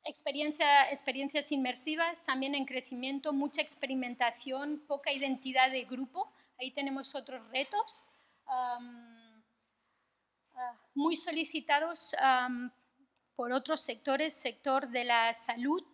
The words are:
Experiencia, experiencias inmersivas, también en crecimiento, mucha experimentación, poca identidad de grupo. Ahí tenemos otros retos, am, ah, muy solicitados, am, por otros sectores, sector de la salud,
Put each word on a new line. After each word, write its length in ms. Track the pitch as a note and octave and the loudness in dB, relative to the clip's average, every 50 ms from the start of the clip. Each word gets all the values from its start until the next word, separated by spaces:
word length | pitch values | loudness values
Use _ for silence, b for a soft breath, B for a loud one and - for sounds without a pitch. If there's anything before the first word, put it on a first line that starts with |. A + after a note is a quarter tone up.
| - | -10
Experiencia, 880 | - C#4+ - - D4+ C4+ C#4+ D4 D4+ D4+ D4+ D#4+ C#4+ C#4+ C#4+ C4+ - | -10 -10 -8 -6 -6 -4 -2 -2 -2 0 2 6 8 8 8 8 6
experiencias 600 | C#4+ C4+ - - B3 C4+ C#4 C#4 - D4+ C#4+ - D4+ | 4 -2 -2 -2 -2 -2 -2 0 0 0 0 0 0
inmersivas, 720 | C#4 C4 B3+ B3+ - - D#4 D#4 D#4+ E4 E4 E4+ - - | 0 0 0 -2 -4 -4 -2 0 0 0 0 -2 -4 -4
también 320 | - C4 C4 C4 C#4 C#4+ | -2 -2 0 0 0 0
en 80 | C#4 C4+ | -2 -2
crecimiento, 680 | - C4+ B3+ B3+ - C4 B3 B3 C4 C#4 C#4 - D4+ D4 | -4 -4 -6 -6 -8 -8 -6 -4 -4 -4 -4 -2 -2 0
mucha 300 | C#4 C#4 D4 - D#4 D4+ | 0 0 0 0 -2 -2
experimentación, 1200 | D4+ - - - B3+ C4+ C4 B3+ B3 A#3+ - B3 A#3+ A#3 - - C#4 C4 C4+ C#4+ D4 D4+ D4 - - | -2 -4 -6 -4 -2 -2 -2 -2 -4 -2 0 0 0 0 -2 -6 -6 -4 -4 -4 -4 -6 -6 -6 -4
poca 240 | C#4+ C#4 - D4+ C#4 | -6 -4 -2 -2 -2
identidad 580 | C4+ C#4 C4+ C4 C4 - C4 B3+ C4 C4 C4 | 0 0 0 -2 -2 -4 0 4 4 4 4
de 140 | C4 C4 A#3+ | 4 0 -4
grupo. 480 | - B3+ B3+ C4+ - - F4 G4 - b b b b b - | -4 -6 -6 -6 -6 -6 -6 -6 -6 b b b b b -12
Ahí 140 | B3+ C4 C4 | -10 -8 -6
tenemos 420 | C#4+ C#4+ C#4 C4+ C4+ C4 - - | -4 -4 -4 -4 -4 -6 -6 -6
otros 340 | C#4 B3 - C4 B3 A3 A3 | -8 -8 -8 -12 -14 -12 -4
retos, 540 | A#3 C4 C#4+ C#4 - G#4 G#4 - - - - b b b b b b b b | -2 -2 -2 0 0 -2 -2 -2 -4 -12 -14 b b b b b b b b
am, 960 | - C4 B3+ B3+ B3 A#3+ A#3+ A#3+ A#3+ A#3+ A#3 A#3 A#3 A#3 A3+ A3+ A3+ A3 A3 A3 _ _ _ _ _ _ _ _ _ _ _ _ _ _ _ _ _ _ _ _ _ - | -4 -2 -2 0 -2 -4 -6 -8 -12 -18 -20 -20 -20 -20 -20 -20 -20 -20 -20 _ _ _ _ _ _ _ _ _ _ _ _ _ _ _ _ _ _ _ _ _ _ -10
ah, 240 | B3+ B3 B3 A#3+ - _ _ - | -8 -8 -8 -8 -12 _ _ -2
muy 220 | C#4 C#4+ D#4+ E4+ | 2 2 2 2
solicitados, 1000 | - - F4+ D#4 D#4+ D#4+ D#4 - D#4 - - D4 D4 D#4 E4 E4+ - - - - - | 2 0 0 0 -2 -2 -2 -4 -4 0 4 4 4 4 2 -2 -4 -4 -2 0 4
am, 540 | - C4+ B3+ B3+ B3 B3+ B3 A#3+ B3 B3 - _ _ _ _ _ _ _ _ _ _ _ _ | 6 6 6 6 4 0 -2 -4 -6 -8 -10 _ _ _ _ _ _ _ _ _ _ _ _
por 140 | - A#3+ A#3+ | -6 -4 -2
otros 300 | B3+ C4+ C4 - D#4 D4+ | 0 -2 0 0 -2 -2
sectores, 520 | - - A#3 A3 - C#4+ C4+ C4+ D#4 D#4+ D4+ | -2 -4 -6 -6 -2 0 0 2 0 0 -2
sector 580 | - - C4 - - - C#4+ C4 C4+ C#4 B3 | -2 -4 -4 -6 -4 0 0 2 2 0 0
de 120 | A#3+ B3+ A#3+ | -2 -2 2
la 320 | A#3+ A#3+ A#3 A3+ A3+ A#3 | 4 4 4 4 2 0
salud, 480 | - - - A#3 A#3+ A#3+ C#4 D#4 F#4 F#4+ - | 0 -2 -4 -4 -2 0 0 0 0 -2 -6